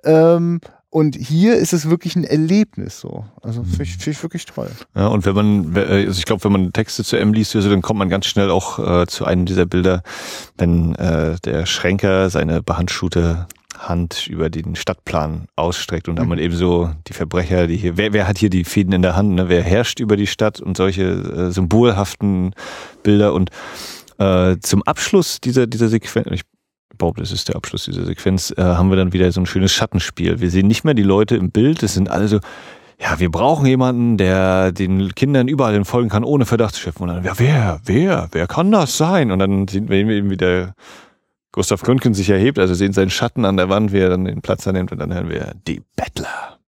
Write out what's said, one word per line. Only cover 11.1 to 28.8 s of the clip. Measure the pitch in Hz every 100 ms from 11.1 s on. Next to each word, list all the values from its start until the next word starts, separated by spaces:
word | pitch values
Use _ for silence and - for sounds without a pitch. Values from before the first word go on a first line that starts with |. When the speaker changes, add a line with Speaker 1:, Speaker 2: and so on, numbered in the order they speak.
| 80 78 85 -
Speaker 2:
der | 71 87
Schränker | - 87 98 101 95 95
seine | 85 78 82
behandschuhte | - 85 87 - 90 87 82 82 87 - _ -
Hand | - 87 85 - -
über | 82 80
den | 80 82 82
Stadtplan | - 92 - 82 78 82 85 -
ausstreckt | 85 87 - 82 82
und | 82
dann | 82
Speaker 1:
Mhm. |
Speaker 2:
man | 85
eben | 85 85
so | 90 87 85 80 -
die |
Verbrecher, | - 85 90 85 92 85
die | 85
hier, | 92 85
wer, | 104
wer | 104 92
hat | 98
hier | 107
die | 92
Fäden | 85 - 92
in | 92
der | 90 87
Hand, | 104
ne? | 90 90
Wer | 87
herrscht | 82 101 120 -
über | 113 104
die | 101
Stadt | - 107 -
und | - 92
solche, | 95 95 92
äh, | 92 92 - 90
symbolhaften | 90 87 107 123 98 101 - 104 92 90 - - - - -
Bilder | 104 104 104
und, | 82 90 - - - - - - -
äh, | 98 92 92 90
zum | - 98
Abschluss | - 151 - 196 165 -
dieser, | 127 123 120
dieser | 117 117
Sequenz, | 113 - 110 -
ich | 90 - _ _ _ _ -
behaupte, | 85 -
es | -
ist | - -
der | -
Abschluss | - - -
dieser | 90 90
Sequenz, | - 95 92 - -
äh, |
haben | 90 87